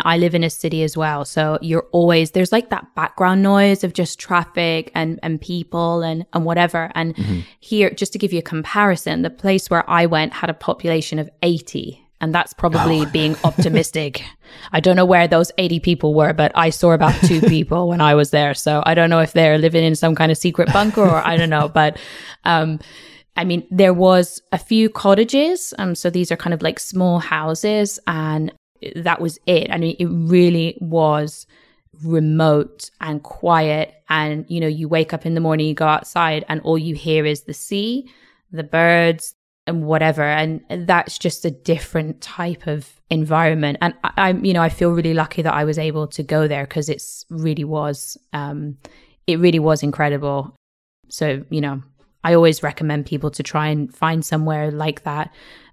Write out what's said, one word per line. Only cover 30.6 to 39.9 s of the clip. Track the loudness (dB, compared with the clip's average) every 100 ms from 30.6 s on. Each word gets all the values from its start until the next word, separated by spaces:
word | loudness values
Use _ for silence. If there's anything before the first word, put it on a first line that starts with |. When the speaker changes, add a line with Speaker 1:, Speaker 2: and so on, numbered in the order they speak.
| -2 -6
Speaker 1:
was | -4 0 2 0 -4 -10 -20 _ _ _ _ -12
remote | -2 0 2 2 4 2 0 -10 -20 -12
and | -10 -10
quiet. | -12 -6 0 2 2 -2 -4 _ -4
And, | -2 -2 -4 -6
you | -4
know, | -2
you | -4 -2
wake | 0 0
up | -4 -4
in | -2
the |
morning, | 0 0 -2
you | 0
go | 0
outside, | 0 -2 -2 0 0 -4
and | -4
all | 0 -2
you | -2 -6
hear | -2 0 0
is | -4
the | -8
sea, | -14 -8 -6 -4 -6 -8 _ _ _ _
the | -12
birds, | -4 2 4 4 2 0 -6 -18 _ _ -6
and | -4
whatever. | 0